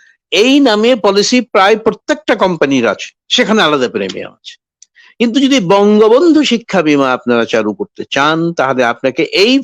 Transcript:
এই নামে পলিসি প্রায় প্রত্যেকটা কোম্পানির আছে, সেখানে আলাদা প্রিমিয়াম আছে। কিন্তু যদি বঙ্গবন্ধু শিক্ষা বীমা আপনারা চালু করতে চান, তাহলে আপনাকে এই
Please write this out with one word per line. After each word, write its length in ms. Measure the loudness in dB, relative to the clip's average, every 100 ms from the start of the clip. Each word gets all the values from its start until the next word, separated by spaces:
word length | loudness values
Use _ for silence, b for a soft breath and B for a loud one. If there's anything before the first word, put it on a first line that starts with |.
| b b _
এই 220 | 0 2 2
নামে 360 | 2 2 2 0
পলিসি 460 | 0 0 0 -2
প্রায় 360 | 0 0 2 2
প্রত্যেকটা 580 | -2 -4 -4 -6 -4 -2
কোম্পানির 520 | -2 -2 -2 0 0
আছে, 220 | -2 -8 -20 -6
সেখানে 320 | -2 0 0
আলাদা 280 | 0 0 -2
প্রিমিয়াম 440 | -4 -8 -10 -16
আছে। 220 | -18 -20 -20 _ _ _ b b b
কিন্তু 200 | -2 0
যদি 200 | 0 0
বঙ্গবন্ধু 840 | 2 2 4 4 4 4 4 2
শিক্ষা 380 | 2 -2 -2 -2
বীমা 260 | 0 2 0
আপনারা 340 | -2 -4 -4 -2
চালু 280 | -2 -2
করতে 300 | -6 -10 -12 -8
চান, 420 | -2 -2 0 -2
তাহলে 300 | -2 -2 -2
আপনাকে 400 | -2 -2 -4 -4
এই 300 | -2 0 2 0